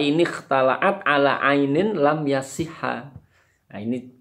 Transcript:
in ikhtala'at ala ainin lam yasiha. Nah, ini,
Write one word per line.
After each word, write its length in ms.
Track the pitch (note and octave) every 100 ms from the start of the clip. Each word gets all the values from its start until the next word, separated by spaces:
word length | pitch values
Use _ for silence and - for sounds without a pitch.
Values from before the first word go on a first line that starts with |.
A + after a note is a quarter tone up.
in 240 | C#3+ D#3 E3+
ikhtala'at 800 | - - C3+ C3 B2 F#3+ G3 -
ala 320 | C#3+ C#3 B2
ainin 640 | C3+ C#3+ C#3 D3 G#3+ F#3+
lam 240 | C#3+ D#3 C#3+
yasiha. 880 | C3+ C3+ - D#3+ - B2+ A#2+ C#3 - _ _ _ _ _
Nah, 80 | G2+
ini, 320 | A2 B2 B2 -